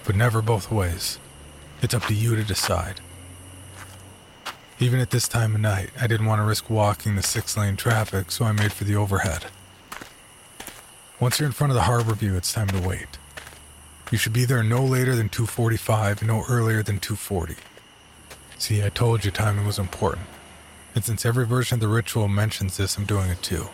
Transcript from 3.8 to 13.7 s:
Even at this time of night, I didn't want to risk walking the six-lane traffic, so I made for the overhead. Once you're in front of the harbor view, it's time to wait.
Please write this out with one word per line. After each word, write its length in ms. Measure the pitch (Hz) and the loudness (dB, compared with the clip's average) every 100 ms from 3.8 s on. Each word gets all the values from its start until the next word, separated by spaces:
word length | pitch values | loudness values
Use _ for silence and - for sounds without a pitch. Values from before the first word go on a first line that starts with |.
| - - - - - - - - - - | -18 -20 -20 -20 -20 -14 -14 -14 -20 -2
Even 200 | 123 127 | 2 2
at 100 | 123 | 2
this 180 | 123 - | 0 0
time 260 | 120 110 | 0 2
of 60 | 107 | 2
night, 300 | 107 98 92 - | 2 0 -4 -4
I 60 | 120 | 0
didn't 200 | 113 110 | 2 2
want 140 | 107 | 2
to 60 | 107 | 2
risk 240 | 104 - | 0 0
walking 440 | 110 104 104 113 | 2 4 2 0
the 80 | 101 | 0
six-lane 540 | - 117 - - 101 95 | 0 -2 -4 0 0 0
traffic, 540 | 120 110 107 98 92 | 2 2 0 -2 -4
so 160 | - 113 | -2 0
I 60 | |
made 200 | 104 104 | 2 0
for 120 | - | 0
the 120 | 101 104 | 0 2
overhead. 500 | 104 98 98 80 - - - - - - - - - - - - - - - - - - | 2 0 0 -4 -8 -18 -20 -20 -18 -16 -16 -20 -20 -20 -20 -18 -18 -18 -20 -20 -20 -2
Once 200 | 123 - | 0 2
you're 80 | 147 | -2
in 60 | |
front 180 | - 147 | 0 2
of 40 | |
the 80 | 123 | 4
harbor 320 | 123 120 113 | 4 4 2
view, 200 | 107 107 92 | 0 0 0
it's 160 | - | 0
time 160 | - 101 | -2 0
to 120 | 95 90 | 0 -2
wait. 300 | - - - - - - - - | -4 -8 -18 -18 -20 -20 -20 -20